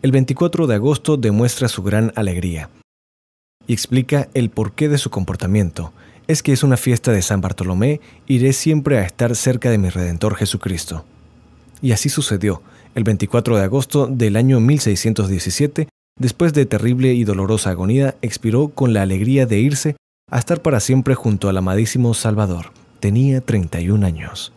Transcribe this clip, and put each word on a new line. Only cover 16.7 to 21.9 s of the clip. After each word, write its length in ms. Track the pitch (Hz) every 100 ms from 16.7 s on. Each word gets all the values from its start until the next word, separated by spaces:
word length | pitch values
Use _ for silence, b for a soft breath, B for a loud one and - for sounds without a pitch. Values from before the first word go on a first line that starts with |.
| 107 110 123 131
y 80 | 123
dolorosa 480 | 107 95 98 107 98
agonía, 460 | 87 92 127 139 -
expiró 480 | 113 - 113 117 147
con 220 | 139 131
la 100 | 107
alegría 440 | 98 95 110 135 127
de 140 | 104
irse 340 | 127 143 156 143 _ _ _
a 60 | 127
estar 220 | - 170
para 180 | 165 127
siempre 340 | - 131 131
junto 340 | 127 117 101 101
al 100 | 95
amadísimo 560 | 92 95 113